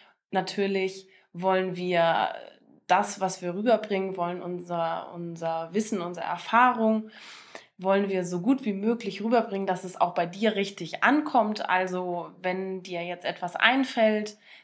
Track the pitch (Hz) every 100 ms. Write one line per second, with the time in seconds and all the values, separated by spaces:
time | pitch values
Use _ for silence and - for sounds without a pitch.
0 | - _ - 190 185 - 196 190 190 190
1 | - _ _ 175 190 185 185 175 180 170
2 | 165 131 98 - - - _ - - 185
3 | 202 - 185 - 180 180 233 214 214 190
4 | 190 185 175 180 180 180 175 170 165 170
5 | - 175 170 165 165 165 165 196 220 196
6 | 175 170 165 170 - 226 254 233 220 220
7 | 220 - - - - - _ - 190 196
8 | 202 190 175 180 196 269 220 196 214 226
9 | 196 - 220 240 226 196 196 180 185 -
10 | 175 175 170 190 220 202 196 - 165 -
11 | 220 294 302 247 214 214 - 185 185 180
12 | 180 175 160 170 180 185 190 190 185 175
13 | 175 175 - 175 175 - 226 269 254 233
14 | 220 214 208 - _ -